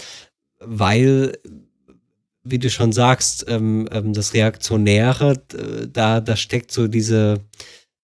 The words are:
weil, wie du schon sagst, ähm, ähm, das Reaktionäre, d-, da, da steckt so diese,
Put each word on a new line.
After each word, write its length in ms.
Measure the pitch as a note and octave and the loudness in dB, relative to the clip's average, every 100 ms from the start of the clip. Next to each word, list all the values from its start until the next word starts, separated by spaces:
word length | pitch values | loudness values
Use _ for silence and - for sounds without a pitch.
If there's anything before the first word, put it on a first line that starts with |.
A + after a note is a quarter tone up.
| - - - _ _ _ | -18 -20 -20 _ _ _
weil, 800 | A2 A2 G2 G#2+ C3 C3+ C3+ - - - - _ _ _ _ _ _ _ B2 | -12 -2 0 4 4 4 0 -4 -16 -20 -20 _ _ _ _ _ _ _ -6
wie 80 | B2+ | -4
du 120 | B2 | -2
schon 220 | - A2+ | 0 0
sagst, 520 | G#2+ A#2+ C3 - - - | 2 2 2 -2 -6 -4
ähm, 400 | A2+ A2 A2 A2 | -2 0 -2 -2
ähm, 200 | A2 G#2+ | -4 -4
das 220 | G#2+ G#2 | -4 -2
Reaktionäre, 1040 | A2+ A2 - - A2 G#2 G#2 A#2 B2+ C#3+ C3+ | 0 0 -2 -2 0 4 4 2 2 2 0
d-, 500 | - - - - A#2 | -4 -12 -10 -10 -8
da, 280 | - A2 A2+ | -2 0 0
da 160 | A2+ G#2+ | 0 -2
steckt 360 | - B2+ - | -2 -6 -6
so 160 | - A2+ | -4 -2
diese, 520 | A2+ A2 A2 G#2+ G#2 G#2 - - - _ _ | 0 0 2 2 0 -4 -20 -20 -20 _ _